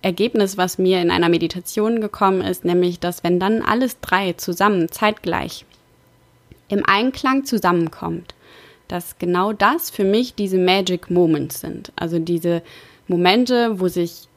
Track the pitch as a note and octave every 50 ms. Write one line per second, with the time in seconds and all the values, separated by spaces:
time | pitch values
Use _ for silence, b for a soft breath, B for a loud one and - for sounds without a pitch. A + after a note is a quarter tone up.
0 | - G3 F3+ - G3+ - - A3+ G#3 F#3+ G3 G3+ F3+ F#3 - - F#3 F#3 F#3 F3+
1 | F3 E3+ F3 F3+ F3 E3+ F3 E3 E3 E3 - F3+ - - - - G#3+ A3 A#3 A3+
2 | G#3+ G#3 - - G#3 G3 F#3+ F#3 F#3 G3 F#3 - - F3 F3 F3+ F3+ F3+ F3 F3
3 | - F3 F3 - _ E3+ F3+ F3+ F#3 G3 A3 A3+ - - G#3+ A#3+ C4 B3 - _
4 | - - - F#3 G3 F#3 E3+ - - - F3 - F#3+ G#3 G#3 F#3 E3 E3 - -
5 | - G#3 G#3+ - - F3 E3 - - - - - - _ _ _ _ _ _ _
6 | _ _ _ _ _ _ _ _ _ _ - _ _ _ G3+ G3+ - - F#3+ G3+
7 | A3+ C4 C4 - - C4 C4 C4+ C4+ - - G#3 F3+ F#3 F3 F3 E3+ D#3+ - -
8 | - E3 E3 E3+ E3+ _ - B B B B B B B B B B _ F#3 F3+
9 | F3 - - _ - F3 F3 F3+ F#3 G#3 A3 G3+ G3+ G#3 C#4 E4+ - - - -
10 | G3+ F#3+ G3+ A3 B3 B3 - - G#3 F#3+ F#3+ F#3 F3+ F3+ F#3 G3 F#3+ F#3+ F3+ F3
11 | - - F3 F3 F3+ E3 D#3+ D3 - E3 - - - E3 - - - - _ -
12 | E3+ E3 E3 E3+ E3 D#3+ F3 E3 E3 F3 E3+ E3 E3 B B B B B B B
13 | B - F#3 F3 F3 F3+ F#3+ A#3 B3+ A#3+ B3 A#3+ A#3+ A#3 A3 F#3 F#3 F3+ F3 F3
14 | E3+ E3+ - - - _ _